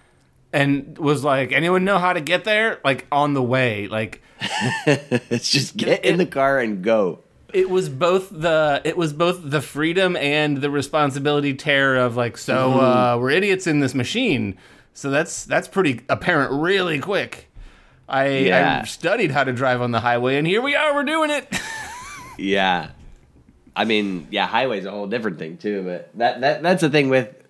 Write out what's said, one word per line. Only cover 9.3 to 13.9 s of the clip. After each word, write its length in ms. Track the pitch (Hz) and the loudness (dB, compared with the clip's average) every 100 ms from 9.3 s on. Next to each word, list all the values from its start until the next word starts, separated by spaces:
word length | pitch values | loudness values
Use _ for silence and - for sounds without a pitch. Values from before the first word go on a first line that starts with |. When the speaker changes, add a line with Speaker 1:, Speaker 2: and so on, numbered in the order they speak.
| 175 | 0
Speaker 1:
the 180 | 147 143 | -2 -4
freedom 540 | 123 139 160 175 185 175 | -2 -2 0 2 0 0
and 420 | 143 151 151 139 | 0 2 2 0
the 120 | 143 | -2
responsibility 840 | 143 131 156 143 139 143 147 143 | -2 -2 0 0 0 0 0 0
terror 440 | 135 156 139 135 131 | -2 0 2 4 2
of, 180 | 123 117 | 2 0
like, 200 | 120 - | -2 -4
"So, 320 | - 127 131 | -2 2 2
Speaker 2:
Mm-hmm. 80 | 131 | 4
Speaker 1:
uh, 380 | 131 127 123 120 | 4 4 4 2
we're 120 | 127 | 2
idiots 360 | 170 202 185 175 | 2 2 0 0
in 120 | 147 | 2
this 140 | 131 | 2